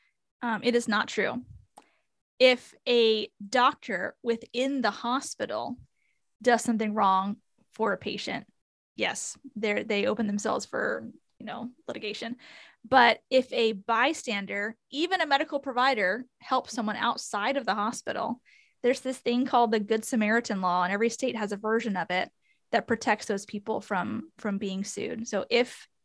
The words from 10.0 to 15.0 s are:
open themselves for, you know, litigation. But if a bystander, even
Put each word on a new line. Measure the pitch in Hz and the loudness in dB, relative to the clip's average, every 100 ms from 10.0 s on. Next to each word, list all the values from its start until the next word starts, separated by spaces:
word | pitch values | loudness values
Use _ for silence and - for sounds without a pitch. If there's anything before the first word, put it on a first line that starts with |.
| 202 | 2
open | 214 214 | 0 0
themselves | 202 220 262 | -2 -2 -2
for, | - - - - 226 - _ - | -2 -4 -2 -4 -8 -16 _ -16
you | 214 | -12
know, | - 247 - - | -10 -10 -12 -12
litigation. | - 214 - 226 247 - - - _ 214 | -10 -8 -8 -10 -10 -16 -20 -20 _ 2
But | 262 233 - - | 6 6 4 2
if | 262 247 | 2 2
a | 233 226 | 2 0
bystander, | 196 214 226 269 320 247 202 196 202 214 - _ | 0 0 2 2 0 -4 -6 -4 -6 -6 -8 _
even | 269 | -4